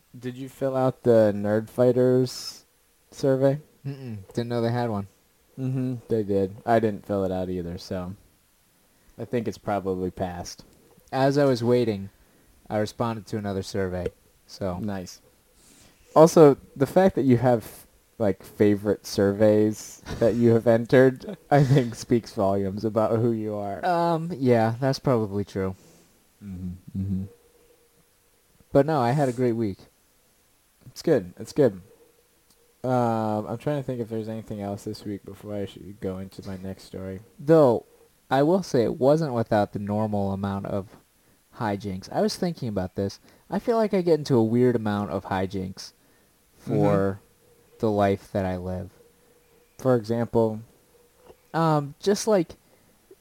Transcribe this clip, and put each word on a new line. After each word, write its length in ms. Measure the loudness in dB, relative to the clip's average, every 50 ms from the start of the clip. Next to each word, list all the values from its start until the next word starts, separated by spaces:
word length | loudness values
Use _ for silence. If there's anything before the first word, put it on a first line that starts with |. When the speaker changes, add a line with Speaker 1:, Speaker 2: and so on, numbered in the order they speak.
| _ _ -20
Speaker 1:
Did 200 | -12 -12 -12 -10
you 100 | -10 -14
fill 280 | -16 -10 -6 -4 -2 0
out 260 | 0 0 0 -2 _
the 320 | 2 6 6 6 6 6 2
Nerd 340 | 0 -2 0 0 0 -2 -4
Fighters 960 | 0 2 4 4 4 4 4 4 4 2 2 0 -4 -12 -14 -14 -16 -18 _ _ _ _ _ _ _ _ _ _
survey? 520 | -10 -2 0 0 2 4 4 2 2 0 -6 _ _ _ -12
Speaker 2:
Mm-mm. 340 | -12 -12 -10 -12 -12 -12 -12 -14 -8 -6
Didn't 160 | -6 -6 -4
know 120 | -2 -2
they 100 | 0 0
had 200 | 0 -2 -2 -2
one. 160 | -4 -4 -6 -8 _ _ _ _ _ _ _ _ -12 -8
Speaker 1:
Mm-hmm. 360 | -6 -4 -4 -4 -4 -4 -6 -8 -6
They 140 | -4 -2 -2
did. 340 | -2 0 0 0 0 -2 -4 -8 -2
I 120 | 0 2 2
didn't 260 | 2 0 -2 -4 -6
fill 160 | -4 -4 -2 -2
it 60 | -2
out 180 | -2 -4 -4 -4
either, 300 | -6 -6 -6 -8 -10 -12
so 340 | -10 -10 -10 -8 -8 -10 -12 _ _ _ _ _ _ _ _ _ _ _ _ _ _ _ _ _ _ _ _
I 80 | -16 -10
think 220 | -6 -4 -4 -4
it's 100 | -4 -8
probably 540 | -8 -6 -4 -4 -4 -2 -4 -4 -4 -4 -6
passed. 520 | -6 -6 -8 -8 -6 -10 -12 -14 -16 -20 -20 _ _ _ _ _ _ _ _ -8
Speaker 2:
As 260 | -2 0 0 2 2 2
I 60 | 2
was 180 | 2 2 0 2
waiting, 460 | 2 2 2 2 0 -2 -6 -8 -12 _ _ _ _ _ _ _ _ _ _ _ -6
I 100 | -4 -4
responded 460 | -4 -4 -4 -6 -4 -4 -4 -8 -10
to 100 | -8 -8
another 260 | -6 -6 -4 -6 -6 -6
survey. 440 | -6 -6 -4 -4 -4 -4 -6 -6 -8 -10 _ _ _ _ _ _
So 320 | _ -12 -8 -6 -6 -6 -6
Speaker 1:
Nice. 420 | -6 -8 -8 -8 -10 -12 -16 -20 _ _ _ _ _ _ _ _ _ _ _ _ -20 _ _ _ _ _ 6
Also, 440 | 8 8 8 10 10 10 8 8 4 -4 -16 -4
the 100 | -2 -2
fact 300 | 2 2 4 4 4 2
that 80 | 2 4
you 140 | 4 4
have, 480 | 4 4 2 2 2 0 -8 -20 -20 -20 _ _ _ _ _ _
like, 260 | -2 -2 -2 -2 _ -8
favorite 600 | -16 0 2 4 4 4 2 0 -2 -2 -2 -4
surveys 960 | -6 -2 0 2 2 2 4 4 4 6 4 4 2 0 -4 -12 -20 -20 -20 -14 -12 -4 0
that 160 | 0 2 2
you 140 | 4 4 4
have 160 | 4 4 4
entered, 720 | 4 2 2 2 4 6 6 6 6 4 0 -12 -14 -16 -14 _
<laughs> 60 | 0
I 140 | 2 2 4
think 320 | 4 4 2 2 0 -6
speaks 380 | -12 -4 -2 -2 -2 -2 -4 -4
volumes 500 | -2 0 0 0 0 -2 -4 -6 -4 -6
about 360 | -4 -2 0 0 0 0 0
who 120 | 0 0
you 240 | -2 -2 -4 -6 -8
are. 300 | -8 -8 -10 -10 -6 -4
Speaker 2:
Um, 480 | -2 0 0 2 0 0 -2 -4 -6 -6
yeah, 400 | -2 2 2 4 4 4 0 0 -2
that's 180 | -2 -2 -2 -2
probably 460 | 0 0 0 0 0 -2 -4 -6 -6
true. 320 | -6 -4 -4 -4 -4 -6 -10 -18 -20 _ _ _ _ _ _ _ _ _ _ -16
Speaker 1:
Mm-hmm. 580 | -14 -12 -10 -10 -10 -12 -12 -16 -10 -8 -6
Mm-hmm. 220 | -4 -4 -4 -4 -6 -8 -14 _ _ _ _ _ _ _ _ _ _ _ _ _ _ _ _ _ _ _ _ _ _ _ _ _ _ _ 2
Speaker 2:
But 120 | 2 2
no, 140 | 4 2 2
I 120 | 2 2
had 180 | 2 2 0 0
a 40 | 0
great 200 | 0 0 0 0
week. 240 | 0 -2 -4 -4 _ -14 _ _ _ _ _ _ _ _ _ _ _ _ _ _ _ _ _ _ _ _
Speaker 1:
It's 140 | -20 _ -6
good. 320 | 0 0 2 2 0 -4 -14 -16
It's 140 | -14 -8 0
good. 280 | 2 2 2 2 -2 -18 -20 -20 _ _ _ _ _ _ _ _ _ _ _ _ _ _ _ _ _ -4
Um, 600 | -2 0 0 0 0 0 -2 -2 -2 -2 -4 -4
I'm 100 | -6 -8
trying 200 | -6 -6 -6 -4
to 60 | -4 -6
think 180 | -6 -6 -6
if 80 | -6 -8
there's 200 | -6 -8 -8 -8
anything 320 | -10 -12 -10 -12 -10 -8
else 220 | -6 -8 -8 -8 -8
this 220 | -12 -12 -10 -10
week 180 | -10 -10 -10 _
before 280 | -16 -20 -18 -14 -10 -8
I 100 | -8 -8
should 340 | -8 -10 -16 -18 -18 -16 -10
go 180 | -8 -8 -8
into 280 | -8 -12 -14 -14 -16 -14
my 100 | -12 -12
next 260 | -12 -10 -12 -12 -14 -16
story. 380 | -16 -14 -12 -12 -12 -12 -14 -16 _ _ -10
Speaker 2:
Though, 460 | 2 4 6 6 6 6 4 2 -2 _ _ _ _ _ _ _ _ -2
I 140 | 0 2 2
will 200 | 2 2 0 0
say 200 | 0 0 0 2
it 140 | 2 0 2
wasn't 340 | 2 2 4 2 0 -2 -2
without 400 | -4 -2 0 2 0 0 0 -4
the 60 | -8
normal 520 | -6 -4 -2 -2 -2 -2 -2 -2 -2 -2 -2
amount 320 | -4 -4 -4 -4 -6 -6
of 220 | -6 -6 -6 -8 -10 -18 -20 _ _ _ _ _ _ _ _ _ _ -12 -8
hijinks. 480 | -4 -4 -4 -4 -6 -8 -8 -8 -10 -8
I 100 | -4 -2
was 140 | -2 -2 -2
thinking 340 | -2 -4 -4 -4 -6 -8 -4
about 260 | -4 -4 -6 -4 -4
this. 240 | -4 -4 -4 -6 -10 _ -20 _ _ _ -8
I 100 | -6 -6
feel 180 | -2 0 0
like 160 | 2 2 2 0
I 80 | 0
get 180 | 2 2 2 2
into 160 | 2 2 4
a 80 | 4 4
weird 320 | 4 4 4 4 4 2
amount 360 | 0 -2 -2 -2 -2 -4 -4
of 140 | -4 -6 -4
hijinks 680 | -4 -2 -2 -2 -4 -4 -6 -8 -8 -10 -14 -18 -20 _ _ _ _ _ _ _ _ _ _ _ _ _ _
for 600 | -8 -4 0 2 2 2 2 2 0 0 -4 -6
Speaker 1:
Mm-hmm. 600 | _ _ _ _ _ _ _ _ _ _ _ -4
Speaker 2:
the 120 | -2 0
life 380 | 2 2 2 2 2 -2 -4 -6
that 140 | -4 -4 -2
I 120 | -2 -4
live. 320 | -6 -6 -6 -8 -8 -8 -12 _ _ _ _ _ _ _ _ _ _ _ _ _ _ _ _ _ -4
Speaker 1:
For 160 | 0 0 0
example? 640 | 0 0 -2 -2 -2 -2 0 0 0 2 2 -2 -6 -12 _ _ _ _ _ _ _ _ _ _ _ _ -20 -20 _ _ _ -4
Speaker 2:
Um, 420 | 0 0 2 2 0 -2 -4 -12 _
just 280 | -2 -2 -2 0 0
like, 280 | 0 2 2 0 -2 -8 _ _ _ _ _ _ _ _ _ _ _ -20 _